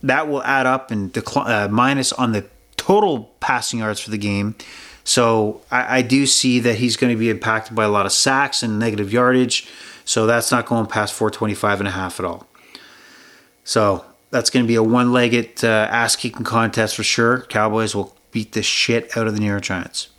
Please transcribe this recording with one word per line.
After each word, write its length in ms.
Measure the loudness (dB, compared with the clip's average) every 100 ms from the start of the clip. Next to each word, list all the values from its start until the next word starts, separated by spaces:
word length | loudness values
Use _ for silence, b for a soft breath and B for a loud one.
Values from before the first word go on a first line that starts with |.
that 260 | 2 0 0
will 140 | -4
add 220 | 0 2 2
up 240 | 0 -2
and 240 | -6 -4
decli-, 340 | -6 -4 -4 0
uh, 200 | 0 2
minus 440 | 2 2 2 -2
on 180 | 0 0
the 140 | 0 -4 _ _ -12
total 560 | 2 4 4 0 -6 _
passing 400 | -2 -2 -2 -4
yards 200 | -4 -4
for 100 | -6
the 80 | -4
game. 380 | -2 0 -2 -6 B B B B
So 580 | -2 2 4 4 2 -4 -4
I, 280 | -2 0 0
I 40 |
do 240 | 2 2 4
see 340 | 2 2 2
that 160 | 2 0
he's 200 | 0 0
gonna 200 | 0 2
be 120 | 0
impacted 460 | -2 0 -2 -2 -2
by 80 |
a 60 | 0
lot 180 | 2 0
of 40 |
sacks 520 | 0 2 2 0 -2
and 160 | -2 -2
negative 340 | -2 -2 -2
yardage. 540 | 2 4 4 2 -2 B B B B -4
So 200 | 0 2
that's 240 | 2 2
not 160 | 0 0
going 220 | -2 -2
past 260 | -2 -4
four 160 | -2 -4
twenty-five 500 | -2 -4 -2 -2 0
and 80 | -2
a 40 |
half 280 | -4 -8 -6
at 60 | -8
all. 220 | -8 -16 _ B B B B B B B B B B
So 420 | -4 0 2 0 -6 _ _
that's 180 | -2 0
gonna 160 | 0 2
be 100 | 4
a 80 |
one-legged, 840 | 4 4 4 4 4 2 -2 -2 2
uh, 240 | 2 2
ass-kicking 540 | 0 0 -2 -4 -6 -4
contest 500 | 0 0 0 -2 -2
for 80 |
sure. 380 | -2 2 2 0 -2
Cowboys 440 | 0 0 0 -2
will 220 | -4 -8 _ _
beat 220 | -8 -6
the 100 | -4
shit 520 | -2 -2 0 0 -2 -4
out 100 | -2
of 60 |
the 80 | 0
New 60 | -2
York 160 | -2
Giants. 440 | -4 -6 -6 -10 -12